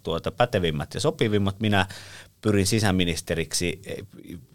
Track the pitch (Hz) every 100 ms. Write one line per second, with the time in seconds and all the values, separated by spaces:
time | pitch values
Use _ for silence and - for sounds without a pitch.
0 | - 82 85 - 127 101 85 76 - -
1 | 117 - 113 104 98 95 107 98 92 -
2 | - - - _ 110 101 95 110 107 92
3 | 87 80 - 82 78 - 87 80 82 73
4 | - - - 87 -